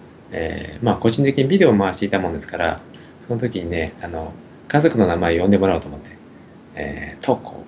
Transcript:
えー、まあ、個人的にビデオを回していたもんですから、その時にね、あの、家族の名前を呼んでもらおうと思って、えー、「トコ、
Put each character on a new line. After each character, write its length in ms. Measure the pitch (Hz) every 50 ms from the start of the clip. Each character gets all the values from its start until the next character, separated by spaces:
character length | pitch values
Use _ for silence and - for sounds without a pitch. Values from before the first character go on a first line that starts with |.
| - - - - - -
え 480 | - 87 82 80 80 80 - - - -
ー、 40 | 117
ま 80 | 117
あ、 40 | 98
個 140 | - - 113
人 140 | 113 143 139
的 140 | 139 135 143
に 60 | 135 135
ビ 100 | 190 190
デ 60 | 175
オ 60 | 135
を 40 | 107
回 180 | 101 98 92 90
し 60 | -
て 60 | 104
い 40 | 98
た 80 | 98 95
も 100 | 92 85
ん 60 | 82
で 60 | 73
す 60 | -
か 120 | - - 80
ら、 220 | 85 80 80 - - - - - - - - -
そ 160 | - - 120
の 60 | 113
時 200 | 123 110 - 95
に 100 | 87 85
ね、 240 | 87 82 78 80 - -
あ 60 | - 85
の、 240 | 85 80 78 80 - - - - - - - -
家 120 | - 147
族 160 | 156 160 - 117
の 80 | 98
名 100 | 90 85
前 220 | 85 90 85 82 85
を 40 |
呼 60 | 90 98
ん 20 |
で 60 | 101
も 100 | 92 98 95
ら 60 | 87
お 40 | 78
う 20 |
と 80 | - 71
思 80 | 71
っ 40 | 71
て、 100 | - - - - - - - - - - - - - - -
え 420 | 76 73 71 69 - - - - -
ー、 60 | -
「ト 120 | 135 120
コ、 280 | 113 - - 50 - -